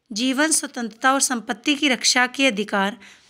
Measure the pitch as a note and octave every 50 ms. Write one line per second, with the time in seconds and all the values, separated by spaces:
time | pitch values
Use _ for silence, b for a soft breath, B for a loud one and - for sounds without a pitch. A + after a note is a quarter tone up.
0 | _ - G#3+ G3+ B3+ C4 C4 B3+ D4+ D#4+ D#4 - - C4+ - C4 A#3 G#3+ G3 -
1 | - C4 C4+ C#4 C4+ - C4 A#3 G3+ - A#3+ - - D4+ D4 C#4 D4+ C#4+ B3 -
2 | - - - C4 B3 B3 B3 - C#4 C4+ G#3+ F#3+ G#3 G#3 - G3+ G3 G3+ A#3+ -
3 | B B B B B